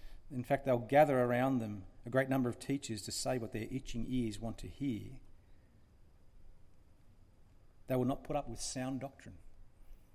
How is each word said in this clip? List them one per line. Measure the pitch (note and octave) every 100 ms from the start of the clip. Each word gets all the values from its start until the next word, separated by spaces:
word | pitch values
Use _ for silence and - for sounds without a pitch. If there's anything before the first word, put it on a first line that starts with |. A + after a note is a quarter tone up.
| - - -
In | C3
fact, | A#2 C3+
they'll | C3+ A#2+
gather | A2 C#3 D3+ C3
around | B2 A#2+ C3+ C3
them | A2 G2+ G2 - A#2+
a |
great | B2+ C3+
number | C3+ B2
of | A2
teachers | - C#3 - G#2+
to | -
say | - - B2+
what | A2
their | G#2+ A2
itching | C3 - B2 -
ears | B2+ A2+ G2+
want | A2+ -
to | F#2+
hear. | - C#3 G#2 G2+ C3 - - - - - - - - - - - - - - - - - - - - - - - - - - -
They | B2+
will | B2
not | C#3
put | -
up | D3 B2
with | A2+
sound | - C3+ B2+ C3+
doctrine. | C3+ - - F#2+ - - - - - - -